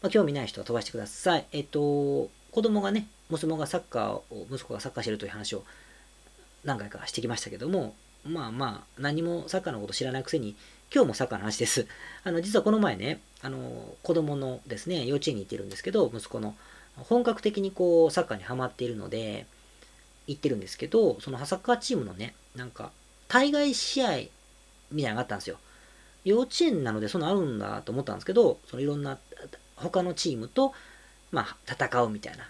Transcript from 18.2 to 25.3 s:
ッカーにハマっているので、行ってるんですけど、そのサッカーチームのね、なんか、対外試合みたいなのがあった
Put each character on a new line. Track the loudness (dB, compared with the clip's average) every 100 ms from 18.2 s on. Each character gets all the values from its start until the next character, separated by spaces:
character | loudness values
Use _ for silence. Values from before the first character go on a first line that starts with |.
ッ | 0
カ |
ー | -4
に |
ハ | -6 -4
マ | -4
っ |
て | -4
い | -6
る | -4
の | -6
で、 | -6 -4 -6 -10 -20 -20 -20 -20 -20 -20 -20 -10
行 | -2
っ |
て | 0
る | -2
ん |
で | -4
す | -10
け | 2
ど、 | 4 4 2
そ | -6
の | -8 -4
サ | -4
ッ |
カ | 2
ー | 0
チ | 2 -2
ー |
ム | -2
の |
ね、 | -8 -10 -12 -20 -14
な | -14
ん |
か、 | -12 -16 -16 -20 -20 2
対 | 4 6
外 | 4 2
試 | 2 -2 0
合 | 2 0 -4 -14 -20 -20 -20 -20 -8
み | -2
た |
い |
な | -2
の | -2
が |
あ |
っ |
た | -2